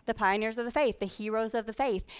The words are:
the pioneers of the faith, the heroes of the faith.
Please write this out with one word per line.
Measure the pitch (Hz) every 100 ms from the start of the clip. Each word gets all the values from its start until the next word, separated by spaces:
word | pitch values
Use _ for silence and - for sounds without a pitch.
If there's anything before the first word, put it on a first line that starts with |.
| -
the |
pioneers | - 196 208 220 226
of |
the | 240
faith, | 302 262 -
the | 190
heroes | - 214 220 220
of | 233 220
the |
faith. | 214 277 185 -